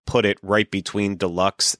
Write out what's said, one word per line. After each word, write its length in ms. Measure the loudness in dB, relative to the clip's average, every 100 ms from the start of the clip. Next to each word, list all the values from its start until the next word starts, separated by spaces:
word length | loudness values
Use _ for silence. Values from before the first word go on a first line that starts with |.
| -2
put 200 | 2 2
it 120 | 0
right 280 | 0 0 0
between 460 | -4 -4 -2 -2 -2
deluxe 600 | -4 0 0 0 -4